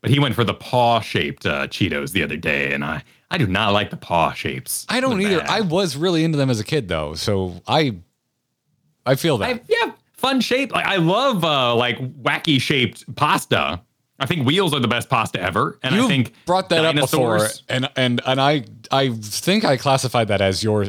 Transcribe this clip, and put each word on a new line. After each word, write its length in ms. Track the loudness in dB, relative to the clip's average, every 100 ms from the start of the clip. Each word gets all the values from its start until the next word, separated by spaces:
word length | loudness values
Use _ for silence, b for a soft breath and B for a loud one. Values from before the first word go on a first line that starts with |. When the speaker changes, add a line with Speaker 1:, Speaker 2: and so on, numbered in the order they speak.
Speaker 1:
but 100 | 2
he 80 | 2
went 160 | 2 0
for 80 |
the 100 | -2
paw-shaped, 920 | -2 -2 2 4 2 0 -4 -4 -4 -4
uh, 180 | -2 -4
Cheetos 440 | -2 -2 -2 -4
the 100 | -4
other 160 | -4 -4
day, 340 | -2 -2 -2
and 120 | -2 -4
I, 180 | -6 -10 b b
I 80 | -2
do 80 | 0
not 260 | 0 2
like 160 | 0 -2
the 80 | -8
paw 340 | -2 0 0
shapes 520 | -2 -8 -8 -8 -10 -4
Speaker 2:
I 120 | -2
don't 180 | -2 0
Speaker 1:
with 80 | 0
Speaker 2:
either. 120 | -2
Speaker 1:
that. 100 | -2
Speaker 2:
I 120 | -2
was 360 | 0 0 0 0
really 260 | 0 2
into 140 | 2 2
them 140 | 0
as 80 | 0
a 40 |
kid, 240 | 0 -4 -2
though, 280 | -4 -4 -6
so 440 | -2 0 -2 -6 -2
I, 280 | 0 0 -2 -12 _ _ _ _ _ _ _ _ _ -2
I 100 | 0
feel 240 | 2 0
that. 100 | 0
Speaker 1:
I, 120 | -4 -2
yeah, 240 | 0 0 -6 _
fun 260 | -4 0 0
shape. 300 | 0 0 0
Like, 140 | -2 0
I 120 | 2
love, 460 | 2 2 2 0
uh, 320 | 2 2 2 2
like, 220 | 2 -2 -6 -6
wacky 400 | -2 -2 2 0
shaped 420 | 2 2 0 -2 -16 -2
pasta. 680 | 2 2 2 0 0 -4 _ _ _ _
I 60 | -4
think 220 | 0 2
wheels 260 | 2 2
are 60 | 2
the 80 | 0
best 220 | 0 0
pasta 300 | 0 0 -2
ever, 380 | -2 0 -2 -4
and 100 | -2
Speaker 2:
You 120 | 2 2
Speaker 1:
I 20 |
think 260 | 2 0 b -2
Speaker 2:
brought 220 | -2 2
that 140 | 2 2
up 100 | 2
before, 420 | 2 2 2 2
Speaker 1:
dinosaurs 260 | 0 -2 _
Speaker 2:
and, 180 | -4 -4 0
and, 240 | 0 0 0
and 160 | 2
I, 220 | 2 2 -4 -16 -2
I 180 | 0 0
think 540 | -2 -8 -6 0 0
I 140 | 2 0
classified 500 | 2 0 2 0 0
that 120 | 2
as 220 | 2 2
your 220 | 0 0